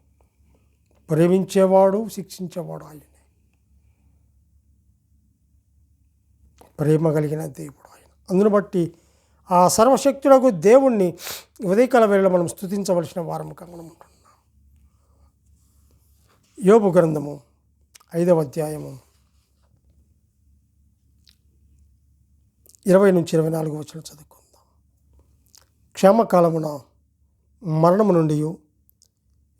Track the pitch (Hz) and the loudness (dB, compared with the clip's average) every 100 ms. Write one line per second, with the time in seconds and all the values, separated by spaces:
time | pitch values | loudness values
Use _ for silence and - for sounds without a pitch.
0 | _ _ _ _ _ _ _ _ _ _ | _ _ _ _ _ _ _ _ _ _
1 | - 156 175 190 185 196 190 190 190 202 | -6 0 2 0 0 0 2 4 2 0
2 | 220 - - - 180 180 156 160 156 151 | -6 -12 -16 -14 -14 -12 -14 -14 -18 -20
3 | - _ _ _ _ _ _ _ _ _ | -20 _ _ _ _ _ _ _ _ _
4 | _ _ _ _ _ _ _ _ _ _ | _ _ _ _ _ _ _ _ _ _
5 | _ _ _ _ _ _ _ _ _ _ | _ _ _ _ _ _ _ _ _ _
6 | _ _ _ _ _ _ _ - 147 156 | _ _ _ _ _ _ _ -6 0 0
7 | 165 151 151 151 151 135 151 139 - _ | 0 -2 -4 -6 -10 -14 -18 -20 -20 _
8 | _ _ - 185 214 202 196 180 165 - | _ _ -4 0 0 0 -2 -4 -6 -8
9 | _ _ _ _ - 175 180 196 226 269 | _ _ _ _ -2 2 4 4 4 2
10 | 277 269 285 262 254 180 180 247 269 220 | 0 0 4 4 4 2 4 4 4 0
11 | 180 165 - - - - 196 196 247 247 | -2 -4 -12 -16 -18 -10 -2 0 2 2
12 | 220 202 196 180 170 - 190 202 196 175 | 2 2 2 0 -2 -8 -10 -6 -4 -4
13 | 160 - 156 156 156 147 170 170 165 - | -4 -8 -10 -10 -12 -18 -20 -20 -20 -20
14 | _ _ _ _ _ _ _ _ _ _ | _ _ _ _ _ _ _ _ _ _
15 | _ _ _ _ _ _ _ _ _ _ | _ _ _ _ _ _ _ _ _ _
16 | _ _ _ _ _ - 190 226 202 175 | _ _ _ _ _ -4 2 4 4 2
17 | 165 151 147 147 _ _ _ _ _ _ | 0 -2 -8 -14 _ _ _ _ _ _
18 | _ 170 175 165 147 143 151 151 143 135 | _ -4 0 0 -2 -8 -10 -10 -14 -18
19 | _ _ _ _ _ _ _ _ _ _ | _ _ _ _ _ _ _ _ _ _
20 | _ _ _ _ _ _ _ _ _ _ | _ _ _ _ _ _ _ _ _ _
21 | _ _ _ _ _ _ _ _ _ _ | _ _ _ _ _ _ _ _ _ _
22 | _ _ _ _ _ _ _ _ 208 185 | _ _ _ _ _ _ _ _ 0 4
23 | 202 180 165 165 160 160 156 151 147 160 | 4 2 0 -2 -2 -4 -8 -10 -14 -18
24 | - 151 _ _ _ _ _ _ _ _ | -20 -20 _ _ _ _ _ _ _ _
25 | _ _ _ _ _ _ _ _ _ - | _ _ _ _ _ _ _ _ _ 0
26 | 190 220 220 185 170 160 156 147 - _ | 2 4 2 2 2 -2 -6 -10 -16 _
27 | _ _ _ _ _ _ 185 156 165 190 | _ _ _ _ _ _ -6 0 2 2
28 | 214 175 160 151 151 175 _ _ _ _ | 2 0 0 -2 -6 -10 _ _ _ _
29 | _ _ _ _ _ _ | _ _ _ _ _ _